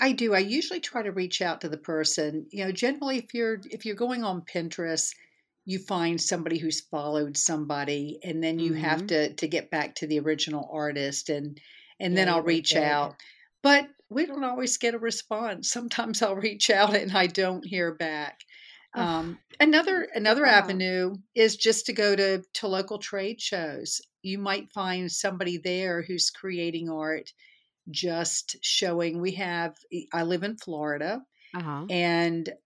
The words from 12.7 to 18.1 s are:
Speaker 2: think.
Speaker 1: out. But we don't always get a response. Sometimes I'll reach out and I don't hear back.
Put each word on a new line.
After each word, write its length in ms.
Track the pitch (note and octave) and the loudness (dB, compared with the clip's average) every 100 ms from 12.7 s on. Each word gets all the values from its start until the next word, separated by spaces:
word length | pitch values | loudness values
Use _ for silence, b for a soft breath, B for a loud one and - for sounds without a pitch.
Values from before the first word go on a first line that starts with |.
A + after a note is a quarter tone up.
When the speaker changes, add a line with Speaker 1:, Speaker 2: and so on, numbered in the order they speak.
Speaker 2:
think. 120 | D#3+ | 4
Speaker 1:
out. 380 | D3 D3 C#3+ - b b b _ | 4 2 0 -6 b b b _
But 260 | C#4+ C#4+ C#4 - - | 6 6 4 -12 -8
we 160 | A#3+ D#4+ | -2 -2
don't 160 | C#4 | -2
always 340 | C4 B3+ B3+ - | -4 -2 -2 0
get 180 | A#3 | 0
a 40 | A#3 | 0
response. 720 | A3+ A3+ - G#3+ A3+ F#3 - | -2 -4 -4 -4 -4 -4 -4
Sometimes 500 | A#3+ A#3 - A3+ A3 | -4 -4 -4 -2 0
I'll 140 | G#3+ | 0
reach 340 | G3 A3 G#3 - | 0 -2 0 4
out 280 | G3 G#3 G#3 | 6 6 4
and 200 | G3 F#3+ | 2 2
I 120 | F3+ | 2
don't 360 | F3 F#3+ F#3 | 2 0 0
hear 300 | F3 F3+ E3+ | -4 -2 -2
back. 460 | D#3+ D#3+ | -2 -6